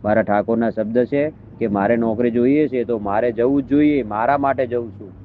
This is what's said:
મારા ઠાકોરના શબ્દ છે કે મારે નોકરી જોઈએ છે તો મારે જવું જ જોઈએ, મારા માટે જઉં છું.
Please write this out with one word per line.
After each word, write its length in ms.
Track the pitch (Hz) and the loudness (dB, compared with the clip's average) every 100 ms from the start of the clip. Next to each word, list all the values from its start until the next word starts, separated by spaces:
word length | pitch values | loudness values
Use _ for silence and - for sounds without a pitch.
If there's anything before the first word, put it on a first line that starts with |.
મારા 180 | 107 110 | 2 0
ઠાકોરના 480 | 104 104 101 117 117 | 2 0 2 0 0
શબ્દ 280 | 110 107 117 120 | -2 -2 0 0
છે 180 | 143 151 - - - | 0 -2 -6 -20 -6
કે 80 | 113 | -2
મારે 280 | 101 101 117 | 0 2 2
નોકરી 340 | 113 110 120 | 0 0 0
જોઈએ 360 | 117 120 147 147 | 2 2 2 0
છે 180 | 127 113 | -2 -2
તો 140 | 117 | -4
મારે 320 | 104 104 120 | 0 0 0
જવું 320 | 110 120 143 | 0 0 0
જ 60 | 123 | 0
જોઈએ, 340 | 143 151 147 | 2 4 2
મારા 340 | 110 104 120 143 | -2 -2 0 0
માટે 300 | 139 131 123 | 0 -2 -2
જઉં 240 | 120 117 | -4 -6
છું. 180 | 98 101 90 | -12 -18 -18